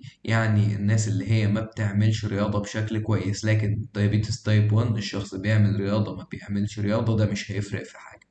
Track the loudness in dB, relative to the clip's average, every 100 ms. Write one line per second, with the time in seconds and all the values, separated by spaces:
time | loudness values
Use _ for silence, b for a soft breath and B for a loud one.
0 | B B -2 0 2 2 2 0 2 2
1 | 0 -2 0 2 2 0 -4 -4 -2 2
2 | 2 2 -2 -2 0 -2 -4 -4 -4 -2
3 | -2 -2 -2 -2 0 2 2 -2 -4 0
4 | 2 2 0 -2 2 4 4 4 2 0
5 | -2 -6 -6 -4 0 4 4 2 0 0
6 | -2 -6 -12 -12 -6 -4 -4 -2 -2 0
7 | 0 2 0 -2 -6 -6 -6 -8 -10 -18
8 | -20 -20 _